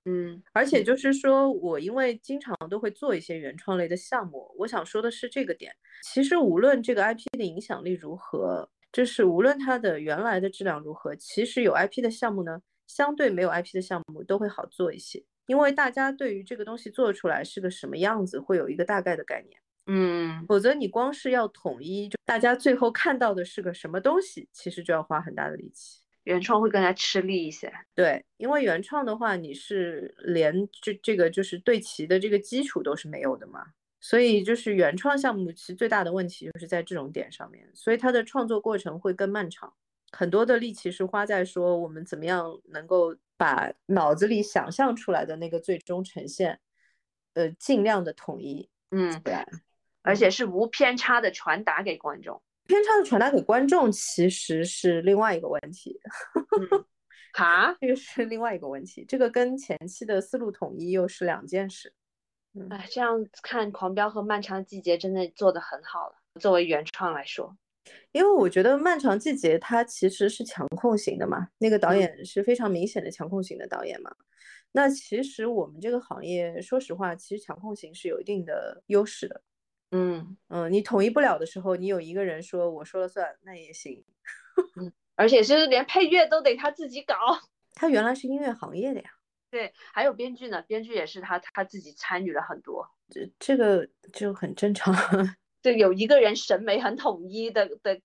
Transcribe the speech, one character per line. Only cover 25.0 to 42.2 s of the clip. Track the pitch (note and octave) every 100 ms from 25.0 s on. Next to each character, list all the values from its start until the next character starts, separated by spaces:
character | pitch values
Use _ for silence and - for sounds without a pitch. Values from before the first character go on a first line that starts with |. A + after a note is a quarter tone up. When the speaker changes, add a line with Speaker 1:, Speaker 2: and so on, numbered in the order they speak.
Speaker 2:
花 | D#3 D#3
很 | D#3+ -
大 | C#2+
的 | D#3
力 | -
气。 | - - - _ _ -
Speaker 1:
原 | F3+
创 | G3 G#3+
会 | A3
更 | G#3
加 | F#3
吃 | F#3 - G3
力 | F#3 F#3+ D#3+
一 |
些。 | D#3 - - - -
Speaker 2:
对， | E3+ C3+ - _
因 | A#3
为 | D4
原 | C4+ E3
创 | G3 D4
的 | B3+ A3
话， | A#3 F#3
你 | D#3
是 | C#3 - G3+ F3 D#3 - -
连 | - E3+ D3+ F3 G3+ -
这， | - G3+
这 | - G3+
个 | E3
就 | F3
是 | F#3+ F3
对 | G#3+ A3+
齐 | - - D#3
的 | F#3
这 | G#3
个 | G3+
基 | G3+ B3
础 | C#4+ -
都 | D3 D3+
是 | D3+
没 | D3
有 | - C3
的 | F2+
嘛。 | - - _ _ _
所 | - A#3
以 | A#3+ G#3
就 | F#3+ A#3
是 | A#3 G3+
原 | D#3+ F3+
创 | C#4+ C#4+
项 | C4+ G#3
目 | F3+
其 | E3+ -
实 |
最 | F3+ A3+
大 | G#3+
的 | E3+
问 | F#3 F3+
题 | - D#3+
就 | E3
是 | E3
在 | F3+
这 | E3+
种 | F3 C#3
点 | D#3+ -
上 | - -
面， | - _
所 | - -
以 | A3+
它 | B3+
的 | B3
创 | A3+ C4+ A#3
作 | G#3+
过 | A3+ G3+
程 | F#3 D#3+
会 | G3
更 | F#3 G3
漫 | G#3 F3
长。 | - - _ _ _ _
很 | - F3+
多 | G3 A#3
的 | A#3
力 | A#3
气 | G3+ F3+
是 | F3+
花 | F#3+ G#3 G#3
在 | G3+
说 | F#3 - F3+ F3
我 | E3+
们 | D#3 F3
怎 |
么 | D3+